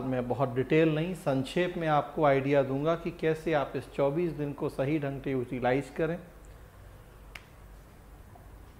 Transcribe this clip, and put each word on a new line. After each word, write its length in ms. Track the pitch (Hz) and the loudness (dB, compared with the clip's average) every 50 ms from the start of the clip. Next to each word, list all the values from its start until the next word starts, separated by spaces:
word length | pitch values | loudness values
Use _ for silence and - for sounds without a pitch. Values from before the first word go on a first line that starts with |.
मैं 240 | 127 131 127 127 120 123 | 0 0 -2 0 0 0
बहुत 260 | 113 117 139 123 120 | 0 0 0 0 0
detail 400 | 131 127 - 156 160 165 160 151 | -2 0 4 4 4 6 4 4
नहीं, 180 | 156 165 185 180 | 0 -2 -2 -6
संक्षेप 600 | - - 147 135 135 131 - - 175 180 175 180 | -4 -2 0 0 0 0 0 0 0 0 0 -2
में 100 | 175 165 156 | -2 0 2
आपको 360 | 151 143 139 - - 165 156 | 2 2 0 0 0 2 4
idea 380 | 143 139 135 131 139 143 139 | 6 6 4 4 4 4 4
दूंगा 320 | 131 123 135 139 147 160 170 | 4 2 0 0 0 0 0
कि 160 | 165 - 175 | 0 -4 -6
कैसे 420 | - - 165 160 156 160 - 170 156 | -6 -2 0 0 0 0 0 0 0
आप 180 | 143 135 - - | 0 0 -2 -4
इस 160 | 135 - - - | -8 -8 -4 0
चौबीस 380 | - 139 139 147 170 180 165 | 0 2 2 2 0 -2 -2
दिन 200 | 143 143 147 143 | -2 -4 -6 -6
को 160 | 131 - 156 135 | -4 -4 -6 -4
सही 300 | - - 135 143 156 156 | -2 -2 0 0 0 -2
ढंग 220 | 143 139 139 135 | -2 -4 -6 -6
से 100 | - 143 | -4 -2
utilize 580 | 135 127 120 120 127 123 123 123 127 139 139 - - | -2 -2 -2 -2 -2 0 2 2 2 2 0 -4 -4
करें। 220 | - 160 156 170 175 - - - - - - - - - - - - - - - - - - - - - - - - - - - - - - - - - - - - - - - - - - - - - - - - - - - | -2 -2 -2 -2 -6 -10 -14 -20 -20 -20 -20 -20 -20 -20 -20 -20 -20 -20 -20 -20 -20 -20 -20 -20 -20 -18 -18 -18 -18 -20 -20 -20 -20 -20 -20 -20 -20 -20 -20 -20 -20 -20 -20 -20 -20 -20 -20 -20 -20 -20 -20 -20 -20 -20 -20 -20